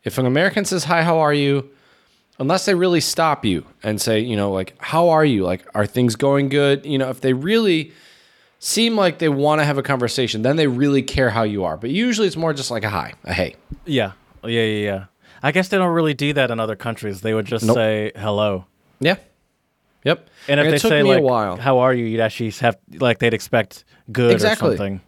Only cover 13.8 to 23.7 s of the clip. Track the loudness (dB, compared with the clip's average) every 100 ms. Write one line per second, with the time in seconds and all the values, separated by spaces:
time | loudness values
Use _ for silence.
13.8 | -4 -2 -2 -6 _ -16 -4 -2 0 -2
14.8 | -4 -6 -10 _ _ -4 -2 0 0 0
15.8 | 0 2 0 0 -2 0 -2 -2 -4 -4
16.8 | -8 -6 -8 -6 -2 -2 -2 -2 2 2
17.8 | 2 0 -4 -6 -4 0 0 -2 -8 _
18.8 | _ _ -2 -2 _ _ _ _ _ _
19.8 | _ _ -2 -2 _ _ -2 2 2 2
20.8 | 2 4 4 4 4 2 -2 -2 2 4
21.8 | 4 2 -2 0 -2 -2 -8 0 -2 -2
22.8 | _ -2 0 2 0 -2 -2 -2 -2